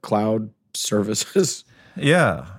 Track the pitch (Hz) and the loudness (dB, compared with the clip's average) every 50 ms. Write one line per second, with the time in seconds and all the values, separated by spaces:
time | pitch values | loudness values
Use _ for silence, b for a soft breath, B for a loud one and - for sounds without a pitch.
0 | - - 113 104 104 110 110 113 110 107 - _ _ _ - - - - 107 104 | -6 -2 0 0 2 2 0 -2 -2 -6 -12 _ _ _ -10 -8 -6 -2 0 0
1 | 101 104 104 101 - - - 196 185 143 - - - b b b b b b b | 0 0 -2 -4 -4 -2 0 0 0 0 -2 -8 -14 b b b b b b b
2 | - 139 160 180 160 113 82 71 65 87 95 | 2 4 4 4 4 2 2 -2 -6 -12 -16